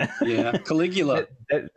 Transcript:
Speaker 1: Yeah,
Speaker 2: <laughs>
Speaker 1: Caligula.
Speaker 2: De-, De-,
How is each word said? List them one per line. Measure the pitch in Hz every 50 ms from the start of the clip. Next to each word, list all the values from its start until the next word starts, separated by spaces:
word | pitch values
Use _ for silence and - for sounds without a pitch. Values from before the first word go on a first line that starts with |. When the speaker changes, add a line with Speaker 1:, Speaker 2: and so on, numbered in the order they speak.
| 131 - - - 285
Speaker 1:
Yeah, | - 226 - - - -
Speaker 2:
<laughs> | - -
Speaker 1:
Caligula. | - 165 156 175 185 185 196 156 143 127 - - - - - 110 -
Speaker 2:
De-, | 143 151
De-, | - - -